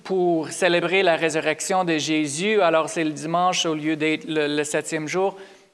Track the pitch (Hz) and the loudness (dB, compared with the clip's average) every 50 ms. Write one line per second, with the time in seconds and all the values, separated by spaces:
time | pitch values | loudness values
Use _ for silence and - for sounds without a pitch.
0 | - - 190 185 180 175 170 160 151 139 - - 190 175 175 175 165 165 180 196 | -6 -4 0 0 2 2 2 0 -2 -4 -2 0 2 4 4 4 2 2 2 4
1 | 190 175 165 147 165 165 147 160 147 156 151 - - - 196 185 185 170 160 151 | 4 4 4 4 2 0 0 0 0 0 -2 -2 -2 -2 0 0 2 2 0 0
2 | 135 151 156 156 151 143 135 151 190 214 220 208 180 165 160 160 156 147 - 175 | 0 0 0 0 0 -2 -4 -4 -2 0 2 4 4 4 4 2 2 0 -2 -2
3 | 160 156 151 139 147 160 170 175 180 185 180 - - 170 156 151 147 156 160 147 | -2 -2 -4 -4 -4 -2 0 0 2 2 0 0 -2 -2 -2 -2 -2 -2 -2 0
4 | 151 156 156 151 - 151 160 156 147 147 147 147 147 147 - 156 147 - 160 156 | 0 0 -2 -2 -4 -4 -2 -2 0 0 0 -2 -2 -2 -4 -4 -4 -4 -6 -6
5 | 160 147 151 180 190 196 190 - - - - - _ _ | -6 -4 -2 0 0 -2 -2 -6 -14 -20 -20 -20 _ _